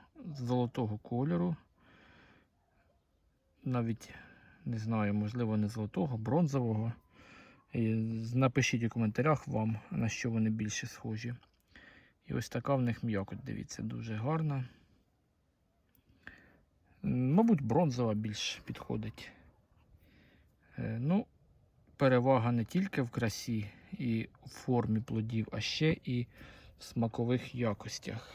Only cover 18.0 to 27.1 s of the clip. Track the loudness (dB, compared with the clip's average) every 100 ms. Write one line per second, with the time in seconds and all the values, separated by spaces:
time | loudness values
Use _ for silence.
18 | 0 0 -2 -4 -6 -8 -10 -10 -6 -4
19 | -4 -10 -18 -20 -20 _ _ _ _ -20
20 | _ -20 -20 _ _ _ _ -8 -6 -2
21 | 2 2 0 _ _ _ _ _ _ 2
22 | 6 6 6 4 4 2 2 0 0 0
23 | -2 0 0 -2 -4 -4 -4 -12 -16 -6
24 | -2 0 -2 -10 -18 -10 0 0 2 0
25 | 0 -4 -2 -2 -2 -4 -4 0 2 2
26 | -2 -4 -4 -10 -20 -20 -20 -20 -10 -2
27 | -2